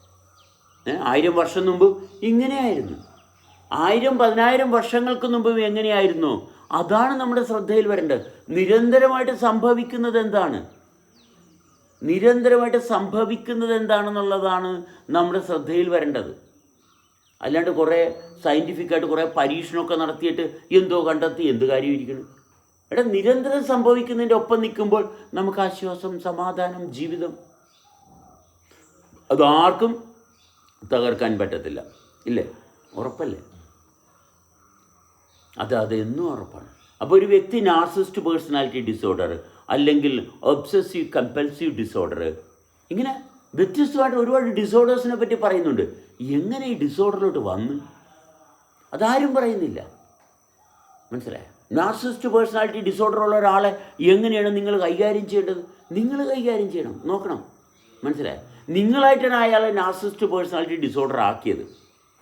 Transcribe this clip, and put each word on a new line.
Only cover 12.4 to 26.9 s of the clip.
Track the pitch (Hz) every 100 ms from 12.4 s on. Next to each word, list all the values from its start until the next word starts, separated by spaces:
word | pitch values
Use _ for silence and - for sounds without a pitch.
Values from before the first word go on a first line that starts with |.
| 247 240 240 240
സംഭവിക്കുന്നത് | 233 202 196 208 214 226 - 233 226
എന്താണെന്നുള്ളതാണ് | 220 220 208 208 208 196 196 190 185 185 180 175 - -
നമ്മുടെ | 165 175 185 175
ശ്രദ്ധയിൽ | 160 143 170 175
വരേണ്ടത്. | 170 147 131 - - _ _ _ _ _ _ _ _ _ _
അല്ലാണ്ട് | 131 160 180
കുറേ | 156 160 170 165 - - -
സയൻറ്റിഫിക്കായിട്ട് | 160 151 156 170 - 165 165
കുറേ | 156 160 160
പരീക്ഷണമൊക്കെ | 139 160 170 170 165 165
നടത്തിയിട്ട് | 160 160 165 170 160 - -
എന്തോ | 185 185 175 160
കണ്ടെത്തി | 156 160 165
എന്ത് | 156 113 131
കാര്യം | 135 143
ഇരിക്കണം? | 135 123 131 - _ _ _ _ _ _
എടാ, | 240
നിരന്തരം | 233 196 202 254 262 285 269
സംഭവിക്കുന്നതിൻ്റെ | 247 240 247 240 233 233 226
ഒപ്പം | 226 226
നിൽക്കുമ്പോൾ | 220 - 208 214 202 - -
നമുക്ക് | 180 196 196
ആശ്വാസം, | 190 190 190 180 185 175
സമാധാനം, | 180 170 180 180 180 180 175